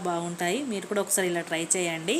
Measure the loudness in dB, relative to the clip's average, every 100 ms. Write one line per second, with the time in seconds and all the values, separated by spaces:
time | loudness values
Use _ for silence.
0 | 0 -2 -2 -2 0 0 -2 -4 -2 0
1 | 2 2 2 0 0 -2 2 2 2 0
2 | 0